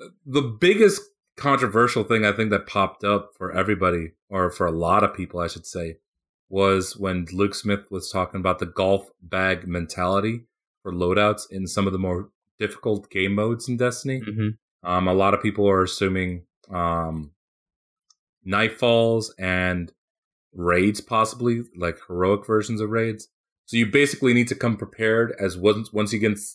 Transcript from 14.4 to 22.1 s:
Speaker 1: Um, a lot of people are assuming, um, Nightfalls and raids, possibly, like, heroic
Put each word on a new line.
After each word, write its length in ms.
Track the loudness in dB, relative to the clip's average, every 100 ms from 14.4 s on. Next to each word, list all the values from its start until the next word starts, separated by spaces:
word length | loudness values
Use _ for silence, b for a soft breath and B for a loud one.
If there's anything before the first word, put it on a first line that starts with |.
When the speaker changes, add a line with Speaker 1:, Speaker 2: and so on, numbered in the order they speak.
| -4 -4 _ _ -2
Speaker 1:
Um, 200 | 0 2
a 60 |
lot 200 | 4 4
of 80 | 2
people 260 | 0 2 4
are 140 | 4
assuming, 640 | 2 0 -2 0 -4 -8 -14 _ _
um, 600 | -4 -2 -2 -4 -8 -10 _ _ _ _ _ _ _ _ _ _ _ -4
Nightfalls 840 | 0 0 0 2 4 4 0 -2 -6
and 540 | -2 0 0 -2 -6 _ _ _ _ _ _
raids, 480 | -4 2 4 2 0
possibly, 640 | -4 0 0 0 -2 -2 -6 -6
like, 220 | -6 -6
heroic 400 | -8